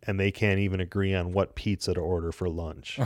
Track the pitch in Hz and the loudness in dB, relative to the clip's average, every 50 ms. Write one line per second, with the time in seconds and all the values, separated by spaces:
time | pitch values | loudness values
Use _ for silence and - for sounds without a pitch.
0 | - - 101 95 98 101 98 - 110 104 95 98 101 98 95 92 92 85 - 101 | -4 -2 0 2 2 0 2 2 2 4 4 4 2 2 0 -2 -2 -2 0 0
1 | 98 95 95 95 87 87 90 98 95 - - - - 110 101 90 - - 87 90 | 0 2 2 0 0 0 2 2 0 0 -2 -4 -2 -2 -2 0 0 -2 -2 0
2 | 82 85 92 85 82 82 - - 92 90 80 85 85 80 73 67 - - - - | 0 0 0 0 -2 -4 -4 -4 -4 -4 -2 -4 -4 -6 -8 -10 -12 -10 -4 -4
3 | 135 | -2